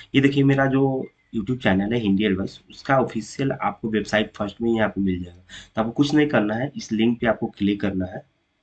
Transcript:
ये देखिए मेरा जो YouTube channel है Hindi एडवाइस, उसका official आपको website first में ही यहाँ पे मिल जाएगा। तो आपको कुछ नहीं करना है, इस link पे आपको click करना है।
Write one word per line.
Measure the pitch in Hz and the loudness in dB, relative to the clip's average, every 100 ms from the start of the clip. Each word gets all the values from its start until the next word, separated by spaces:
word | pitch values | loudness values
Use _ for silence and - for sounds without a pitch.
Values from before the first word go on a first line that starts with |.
| - 139 | -2 2
ये | |
देखिए | 139 139 | 2 4
मेरा | 135 139 135 | 2 4 2
जो | 135 135 131 - _ _ 113 | 2 0 -2 -8 _ _ -8
YouTube | 98 127 | -4 0
channel | 107 95 101 | 2 2 2
है | 120 | 0
Hindi | 104 98 104 | 2 2 2
एडवाइस, | 92 95 - _ | 0 -4 -10 _
उसका | - - 135 | -18 0 0
official | 117 113 104 - 139 | 0 -4 -10 -4 -4
आपको | 131 101 95 113 | -2 -4 -4 -2
website | 107 101 107 107 - | -2 0 -2 -2 -4
first | 101 - | -8 -4
में | 117 | 0
ही | 113 | 2
यहाँ | 104 | 0
पे | 98 | 0
मिल | 98 90 | -2 -2
जाएगा। | 87 - _ - - - | -6 -14 _ -20 -12 -4
तो | |
आपको | 110 | -4
कुछ | 117 143 | 0 2
नहीं | 151 147 | 4 4
करना | 127 104 110 | 2 0 -2
है, | 143 113 | -6 -8
इस | - | -6
link | 107 113 120 | 2 2 2
पे | 120 | 0
आपको | 107 113 | -2 -4
click | - 101 104 | -2 -2 0
करना | 104 95 92 | -2 -2 -6
है। | 147 - _ _ _ | -8 -16 _ _ _